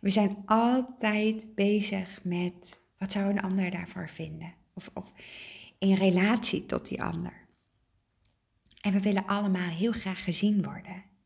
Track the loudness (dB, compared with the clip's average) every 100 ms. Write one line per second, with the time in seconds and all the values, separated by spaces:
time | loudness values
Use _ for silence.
0 | 2 4 2 0 2 4 6 4 0 -2
1 | 0 2 2 0 -6 0 2 4 2 -4
2 | -6 -10 -4 -2 -2 -6 -16 -18 _ _
3 | -4 -2 0 0 0 2 0 -2 -8 -8
4 | -10 -8 -10 -10 -12 -16 _ -18 -12 -12
5 | -12 -18 -20 -18 -18 -20 -20 _ 4 6
6 | 6 4 4 2 0 -4 -2 -6 -4 -6
7 | -6 -6 -8 -12 -20 _ _ _ _ _
8 | _ _ _ _ _ _ _ -6 0 2
9 | 2 0 0 0 2 0 0 0 0 0
10 | -4 -6 -4 2 4 4 0 -6 -12 -16
11 | -16 _